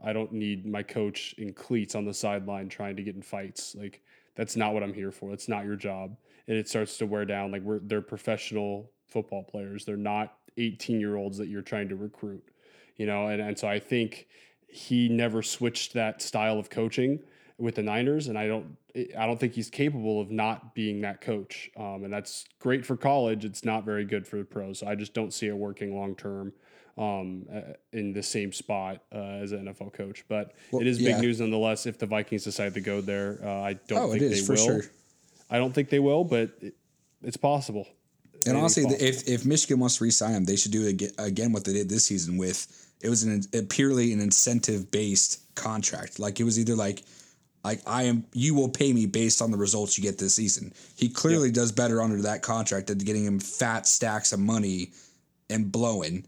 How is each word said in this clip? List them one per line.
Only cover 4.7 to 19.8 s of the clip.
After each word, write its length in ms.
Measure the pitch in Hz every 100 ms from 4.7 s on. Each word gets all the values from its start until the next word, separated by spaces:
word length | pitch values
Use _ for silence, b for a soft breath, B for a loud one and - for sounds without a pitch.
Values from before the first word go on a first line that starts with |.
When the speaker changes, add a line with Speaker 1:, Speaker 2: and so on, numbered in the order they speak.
Speaker 1:
what 80 | 107
I'm 120 | 101
here 180 | 98 98
for. 180 | - 98
That's 180 | 101 -
not 160 | 104
your 120 | 101 104
job." 400 | 101 95 95 110 b b b
And 80 | 110
it 120 | 104
starts 280 | 113 107 -
to 80 | 107
wear 180 | 104
down. 280 | 101 98 98
Like, 100 | 98
we're, 180 | 98 107
they're 220 | 101 107
professional 880 | - 107 - 107 - 107 101 101 110 _ _
football 340 | 113 - 98
players. 420 | 95 104 98 101
They're 120 | - 104
not 380 | 104 104 107 - _ -
eighteen-year-olds 840 | 117 98 - 113 104 104 98 98
that 100 | 98
you're 140 | 101
trying 260 | 98 110 101
to 60 | 95
recruit, 480 | 104 - 107 98 - b b b b b
you 100 | 107
know? 220 | 101 107
And, 120 | 104
and 180 | 107 101
so 80 | 107
I 120 | 104
think 480 | - 123 113 - - b b b _
he 400 | - - 123 120
never 340 | 117 117 110
switched 520 | 107 - 120 117 -
that 260 | 120 110 107
style 380 | - 110 110 107
of 100 | 98
coaching 500 | - 113 135 131 151 - b b b
with 200 | 117 110
the 60 |
Niners, 440 | 107 107 127 151 139
and 80 | 107
I 100 | 107
don't, 300 | 110 78 - _ - 123 -
I 80 | 113
don't 120 | 117
think 160 | 123
he's 160 | 117 107
capable 500 | -